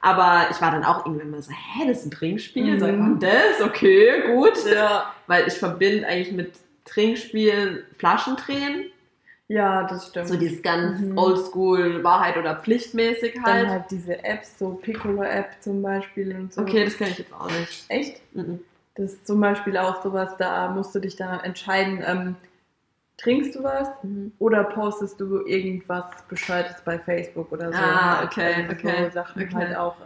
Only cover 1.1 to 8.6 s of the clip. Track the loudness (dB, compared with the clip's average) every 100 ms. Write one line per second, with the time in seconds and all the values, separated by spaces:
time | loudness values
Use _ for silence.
1.1 | -6 -8 -12 -12 -14 -12 -4 -2 -2 -4
2.1 | -6 -4 -4 -6 -2 0 2 2 2 4
3.1 | 4 4 4 4 4 0 4 8 10 10
4.1 | 6 4 6 6 6 2 4 4 2 -2
5.1 | -10 0 2 2 0 -4 2 2 2 0
6.1 | -4 -4 -6 -8 -10 _ _ -8 2 2
7.1 | 2 -4 2 2 4 0 -4 -12 0 2
8.1 | 2 0 -4 -4 -4